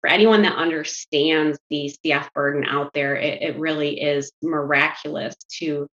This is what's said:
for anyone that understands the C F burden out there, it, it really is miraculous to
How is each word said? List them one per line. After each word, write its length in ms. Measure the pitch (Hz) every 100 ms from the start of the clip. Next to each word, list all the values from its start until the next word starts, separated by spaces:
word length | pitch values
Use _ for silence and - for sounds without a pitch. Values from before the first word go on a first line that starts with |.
for 80 | -
anyone 320 | 185 214 214
that 120 | 208 -
understands 1000 | 165 160 156 - - 151 151 156 151 143 _
the 200 | 147 143
C 220 | 143 160
F 200 | 143 147
burden 320 | - 143 143 -
out 260 | 143 143
there, 220 | 151 139 139
it, 260 | 147 -
it 180 | 165 151
really 420 | 160 156 147 147
is 300 | 147 143 139 _
miraculous 920 | 160 156 143 143 151 - 151 147 117 - - -
to 280 | 165 147 143